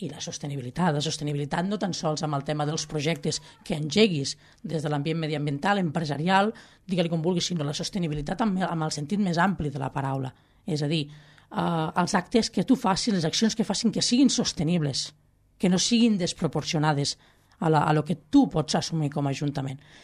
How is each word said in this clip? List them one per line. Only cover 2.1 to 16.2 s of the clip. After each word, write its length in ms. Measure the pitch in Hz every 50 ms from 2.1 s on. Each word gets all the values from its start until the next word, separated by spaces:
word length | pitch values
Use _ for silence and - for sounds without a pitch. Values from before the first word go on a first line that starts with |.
| 151 147 -
amb 80 | 151 151
el 80 | 139 143
tema 220 | - 151 151 151
dels 220 | 143 156 156 - -
projectes 480 | - 156 139 151 165 151 - 170 143 - - - - - -
que 140 | - - 151
engeguis 540 | 151 156 143 202 220 226 175 143 139 - - - - - - _ -
des 160 | 196 160 160 139
de 80 | 160
l'ambient 300 | 151 143 143 160 160 165 160
mediambiental, 560 | 151 156 147 147 147 139 143 151 185 202 202
empresarial, 720 | 185 165 139 170 160 143 143 135 156 180 190 190 196 214 226 - - - - _ _ -
digue-li 220 | 180 170 175 170 165
com 100 | 165 156
vulguis, 240 | 175 185 170 165
sinó 160 | - 180 165 147
la 140 | 143 151 -
sostenibilitat 640 | 165 - - 208 175 160 151 147 143 - - - 254
amb, 160 | 214 190 185 190
amb 160 | 160 165 165 156
el 80 | 156
sentit 320 | - - 147 143 214 196 208
més 160 | 185 170 170
ampli 320 | 170 196 185 147 160 147
de 80 | 143 143
la 140 | 135 139 -
paraula. 400 | 143 135 135 135 135 131 131 - _ _ _ _ _ -
És 160 | - 160 147 147
a 80 | 143
dir, 140 | 165 165 147
eh, 800 | 147 - - - - - - - - - 202 170 175 170 165 160 156 - - 180
els 140 | - - 185
actes 320 | 175 - - 233 214 -
que 160 | - - 175
tu 80 | - 262
facis, 400 | - - 208 190 - - - 208
les 160 | 185 151 156
accions 240 | 151 - - 220 -
que 80 | - 214
facin 320 | - 202 - - 226 -
que 80 | - -
siguin 240 | - 240 240 285
sostenibles, 800 | 247 - - 120 - - - 170 151 175 175 151 143 131 - - - - _ _ _ _ _ _ _ _
que 140 | - - 185
no 80 | 180 180
siguin 400 | - - 240 233 233 233 214
desproporcionades 960 | 190